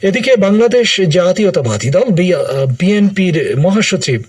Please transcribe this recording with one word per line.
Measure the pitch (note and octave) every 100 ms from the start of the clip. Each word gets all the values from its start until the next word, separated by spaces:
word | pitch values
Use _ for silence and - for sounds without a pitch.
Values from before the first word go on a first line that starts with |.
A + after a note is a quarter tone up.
এদিকে | G3 G3 B3 B3+
বাংলাদেশ | G3 G#3 A#3 B3 A3 -
জাতীয়তাবাদী | F#3 F3 F3+ - G3+ F3 B2 G#2+ A#2+
দল | E3
বি-, | B3+ E3+ F3+
আহ, | E3 B2+ C3+ C3+ B2
বিএনপির | F3+ G#3 G3+ G3 F#3 D#3+ A#2+ A#2
মহাসচিব | E3 G3+ G#3 F#3+ - A#2+